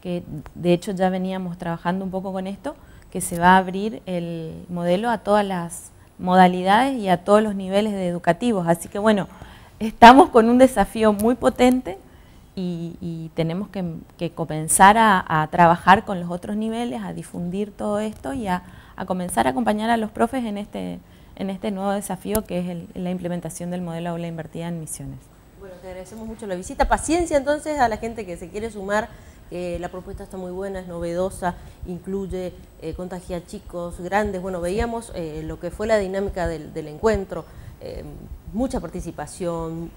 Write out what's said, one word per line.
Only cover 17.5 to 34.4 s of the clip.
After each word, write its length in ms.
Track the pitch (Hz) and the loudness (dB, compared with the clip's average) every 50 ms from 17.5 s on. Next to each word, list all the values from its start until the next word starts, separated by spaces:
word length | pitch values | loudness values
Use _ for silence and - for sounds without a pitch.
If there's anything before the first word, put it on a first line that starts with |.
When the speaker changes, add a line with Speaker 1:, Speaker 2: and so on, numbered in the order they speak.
| 175 196 208 208 202 | -4 -4 -6 -6 -6
Speaker 1:
todo 280 | - 214 214 208 208 | -8 -6 -4 -2 -2
esto 320 | 214 220 220 - - 269 269 | -4 -4 -8 -8 -10 -8 -6
y 120 | 269 226 196 | -6 -2 -2
a, 140 | 180 180 180 - - - - - - | -4 -4 -4 -10 -20 -20 -20 -20 -12
a 100 | - 196 | -12 -6
comenzar 400 | 185 190 185 180 180 180 - - | -6 -4 -4 -4 -4 0 0 0
a 40 | 254 | 0
acompañar 400 | 254 262 240 220 208 214 214 226 | 0 0 0 0 0 0 0 0
a 60 | 233 | 0
los 140 | 233 220 214 | 0 0 -4
profes 340 | - - 226 233 - 269 240 | 0 0 -2 0 0 -4 -4
en 140 | 226 202 202 | -4 -6 -6
este, 420 | 208 - - 202 185 180 175 180 175 - - - - - - | -8 -8 -8 -8 -8 -8 -8 -10 -14 -18 -20 -20 -20 -20 -12
en 140 | - 190 190 | -8 -6 -6
este 200 | 196 185 190 220 | -6 -6 -6 -6
nuevo 200 | 202 185 190 202 | -4 -4 -2 -2
desafío 540 | 196 202 202 - 190 180 - 185 202 214 208 | -2 -4 -4 -6 -8 -8 -6 -2 -2 -2 -2
que 140 | - - 180 | -2 -6 -4
es 100 | 180 180 | -4 -4
el, 200 | 180 170 170 196 - | -6 -10 -12 -12 -12
la 160 | - 185 180 | -8 -6 -6
implementación 600 | 185 180 180 175 175 175 175 160 156 - 175 175 | -6 -4 -4 -6 -6 -6 -6 -8 -10 -8 -8 -8
del 100 | 175 180 | -6 -6
modelo 300 | 180 170 165 165 170 175 | -6 -6 -8 -8 -6 -6
aula 160 | 170 170 170 | -6 -6 -8
invertida 420 | 170 165 165 156 160 - 165 165 170 | -8 -8 -10 -12 -12 -10 -10 -8 -8
en 100 | 175 165 | -8 -8
Misiones. 400 | 160 151 - - 139 139 135 131 - - - - - - _ - | -8 -10 -12 -12 -12 -14 -14 -16 -18 -20 -20 -20 -20 -20 _ -20
Speaker 2:
Bueno, 160 | 196 190 180 175 | -20 -18 -18 -18
te 80 | 180 190 | -16 -16
agradecemos 380 | 185 185 185 180 220 220 220 | -14 -14 -14 -16 -14 -14 -12
mucho 200 | 220 220 220 233 | -12 -12 -12 -8
la 80 | 202 185 | -6 -6
visita. 320 | 180 185 - 277 - 269 | -6 -6 -10 -2 -2 2
Paciencia 500 | - 233 220 - - 302 349 349 320 311 | 2 2 0 2 2 2 2 2 2 2
entonces 420 | 285 262 277 294 302 294 311 302 294 | 0 2 2 -2 -2 0 -4 0 2
a 100 | 262 226 | 2 2
la 80 | 214 | 2
gente 280 | 214 233 226 226 226 220 | -2 -6 -8 -8 -8 -10
que 120 | 180 175 | -10 -10
se 140 | 170 190 170 | -12 -12 -12
quiere 200 | 175 208 208 226 | -10 -8 -8 -8
sumar. 380 | 208 214 190 196 202 214 220 233 - - - - - - - - - | -8 -8 -6 -2 -2 -2 -2 -2 -10 -20 -20 -20 -20 -20 -20 -14 -10
Eh, 260 | 175 180 180 175 170 | -8 -6 -6 -6 -6
la 80 | 175 175 | -8 -8
propuesta 340 | 180 185 180 202 196 190 202 | -10 -12 -14 -12 -14 -14 -14
está 140 | 196 - | -12 -12
muy 160 | 190 185 180 180 | -10 -10 -8 -8
buena, 260 | 185 190 196 196 185 | -8 -6 -6 -8 -8
es 80 | 185 | -10
novedosa, 680 | 180 175 170 170 170 170 175 185 190 190 - - 175 175 - - - - - - | -10 -10 -8 -6 -4 -2 -2 -2 -2 -4 -4 -6 -6 -6 -6 -12 -20 -20 -18 -12
incluye, 680 | - 180 170 - - 190 196 196 185 180 185 185 180 175 - - - - - - | -10 -10 -10 -8 -6 -6 -6 -6 -6 -6 -6 -6 -8 -10 -12 -20 -20 -20 -14 -12
eh, 120 | 160 160 | -10 -10
contagia 440 | 156 185 185 190 180 175 - 190 175 | -8 -10 -10 -10 -12 -10 -8 -10 -10
a 60 | 165 | -10
chicos, 560 | - - - - - - 175 175 175 170 - | -10 -16 -14 -14 -12 -10 -10 -10 -8 -10 -10
grandes. 400 | 180 175 190 202 214 214 196 185 | -10 -2 0 0 0 0 -2 -6